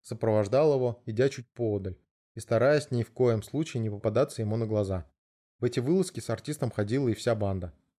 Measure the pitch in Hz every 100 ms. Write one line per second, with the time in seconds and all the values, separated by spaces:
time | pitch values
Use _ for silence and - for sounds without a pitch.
0 | - 113 113 107 101 131 156 139 123 113
1 | - 110 135 - 120 - 113 104 92 95
2 | _ _ _ - - 113 127 151 143 120
3 | 113 - 127 110 - 143 160 120 110 101
4 | 110 110 151 - 107 113 110 107 98 92
5 | - _ _ _ _ - 123 123 123 185
6 | 180 - - 113 - 147 120 - 104 131
7 | 131 104 123 110 101 95 90 - _ _